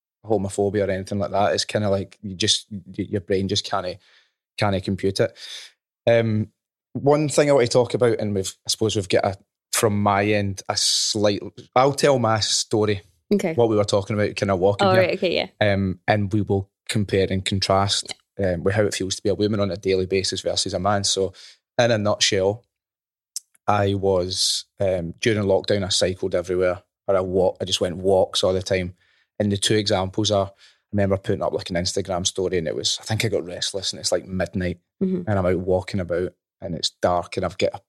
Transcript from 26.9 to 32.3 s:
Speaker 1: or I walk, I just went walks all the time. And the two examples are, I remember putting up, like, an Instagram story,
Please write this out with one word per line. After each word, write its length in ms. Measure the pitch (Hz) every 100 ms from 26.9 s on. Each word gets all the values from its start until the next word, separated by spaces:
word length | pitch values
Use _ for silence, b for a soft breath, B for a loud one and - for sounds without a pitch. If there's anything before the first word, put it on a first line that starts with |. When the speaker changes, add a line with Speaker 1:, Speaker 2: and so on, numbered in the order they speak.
| _ -
Speaker 1:
or 80 | 95
I 60 |
walk, 360 | 92 92 90 -
I 40 | 92
just 160 | 98
went 160 | 92 87
walks 460 | 92 95 95 -
all 100 | 98
the 100 | 95
time. 320 | 90 95 90 - _ _ _ -
And 120 | 104
the 60 | 98
two 180 | - 110
examples 560 | 101 98 92 95 104
are, 160 | 101 95
I 40 | - b b b
remember 260 | 101 98 98
putting 260 | - 98
up, 100 | 82
like, 160 | - -
an 60 | 87
Instagram 500 | 92 - 95 87
story, 320 | 87